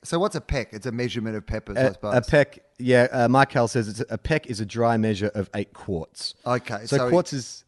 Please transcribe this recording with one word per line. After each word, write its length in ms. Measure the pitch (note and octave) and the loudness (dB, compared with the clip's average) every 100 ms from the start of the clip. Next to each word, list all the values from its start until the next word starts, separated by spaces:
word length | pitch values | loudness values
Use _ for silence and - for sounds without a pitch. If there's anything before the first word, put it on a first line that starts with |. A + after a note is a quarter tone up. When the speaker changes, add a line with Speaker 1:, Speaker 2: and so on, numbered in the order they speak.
Speaker 1:
So 140 | - E3+ | -6 -2
what's 160 | G3+ D#3 | -2 -2
a 60 | |
peck? 280 | - C#3+ G#2+ | -4 -4 -4
It's 140 | A2 B2 | -8 -6
a 60 | |
measurement 420 | A#2 B2 A#2+ A2 G#2+ | -4 -4 -4 -4 -6
of 100 | - | -6
peppers, 300 | A2 - G#2 | -8 -6 0
I 40 | |
Speaker 2:
A, 120 | C3 | 0
Speaker 1:
suppose. 220 | G2 C3 B2 | 0 0 0
Speaker 2:
a 60 | |
peck, 380 | A#2 D3+ C3+ - _ _ | 4 2 2 -2 _ _
yeah. 280 | B2+ B2 B2 | 4 6 6
Uh, 160 | C3 A#2+ | 4 4
Michael 400 | C3 C#3 C3+ A#2 | 6 4 2 0
says 200 | B2 G#2+ | 0 -2
it's, 140 | G#2 B2 | -6 -6
a 80 | A2 | -6
peck 300 | - D#3 - | -2 -2 -2
is 120 | G#2+ | -8
a 40 | G#2 | -6
dry 300 | A2+ A#2 A#2 | 0 2 2
measure 360 | A2 G2 G#2 G#2+ | 2 0 -2 -4
of 140 | F#2+ | -6
eight 200 | G#2 G2 | -6 -8
quarts. 600 | - - F2+ D#2 - - - - | -10 -8 -6 -6 -12 -12 -10 -4
Speaker 1:
Okay, 400 | B2 - G#2+ A2+ | -4 -4 -10 -2
Speaker 2:
So 120 | C#3 | 0
Speaker 1:
so 120 | B2 | 2
Speaker 2:
quarts 240 | E3 E3+ | 2 2
is 300 | C#3 A#2 - | -6 -10 -16